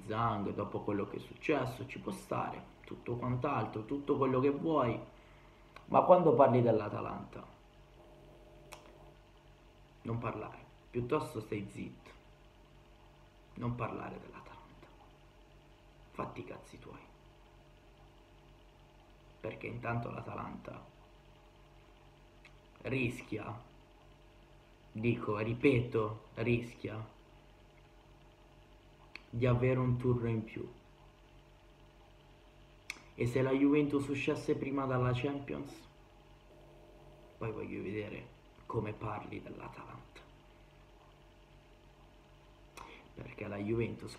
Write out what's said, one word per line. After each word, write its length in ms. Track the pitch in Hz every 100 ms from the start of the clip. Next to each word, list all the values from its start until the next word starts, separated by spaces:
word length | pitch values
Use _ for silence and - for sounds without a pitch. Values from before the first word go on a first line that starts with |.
| 101
Zhang 480 | 110 117 104 98
dopo 280 | 92 98 104
quello 260 | - 101 98
che 100 | -
è 40 |
successo, 680 | - - - 143 123 - -
ci 100 | -
può 140 | -
stare, 520 | 95 - 120 - - - - -
tutto 300 | - - 120
quant'altro, 680 | 123 123 151 131 110 110 107
tutto 300 | 143 - 131
quello 240 | 131 127
che 120 | 143
vuoi, 480 | 143 165 147 123 104 - - - - - - - - -
ma 180 | 135
quando 320 | 165 180 165 127
parli 260 | 131 123
dell'Atalanta, 800 | 117 107 104 110 107 - - - - - - - - - - - - - - - - - - - - - - - - - - - - -
non 160 | 117 117
parlare, 440 | 117 104 107 - - - -
piuttosto 500 | 120 120 156 - 110
stai 260 | - 107 98
zitto, 440 | 101 95 - - - - - - - - - - - - - - - - -
non 180 | 120
parlare 460 | 120 110 - 95 95
dell'Atalanta, 200 | - - - - - - - - - - - - - - - - - - -
fatti 300 | - - -
i 20 |
cazzi 340 | - - - -
tuoi, 220 | - - - - - - - - - - - - - - - - - - - - - - - - - -
perché 260 | - - 107
intanto 460 | 117 117 117 -
l'Atalanta 760 | - - - - - - - - - - - - - - - - - - - - - - - - - - -
rischia, 800 | - 131 127 - - 107 - 110 - - - - - - - - - - - - -
dico, 460 | 110 117 - - 104
ripeto, 880 | 110 120 147 123 123 113 107 110 - -
rischia 720 | 117 120 120 - 104 107 113 - - - - - - - - - - - - - - - - - - - - - -
di 160 | 120 127
avere 340 | 120 127 127
un 180 | 127 123
turno 300 | 127 120 117
in 160 | 113
più. 260 | 110 - - - - - - - - - - - - - - - - - - - - - - - - - - -
E 100 | 123
se 160 | 135
la 100 | 131
Juventus 540 | 135 143 147 143 143 143
uscisse 460 | 135 - 143 - 147
prima 300 | 139 139 131
dalla 280 | 127 123
Champions, 580 | 123 143 143 - 71 - - - - - - - - - - - - - - - - - -
poi 140 | 113
voglio 300 | 104 101 98
vedere 460 | 95 107 101 - - - - - -
come 280 | 120 104
parli 480 | 104 107 104 - 101
dell'Atalanta. 800 | - - - - - - - - - - - - - - - - - - - - - - - - - - - - - - - - - - - - - -
Perché 320 | - - 101
la 100 | 101
Juventus 600 | 104 113 107 104 101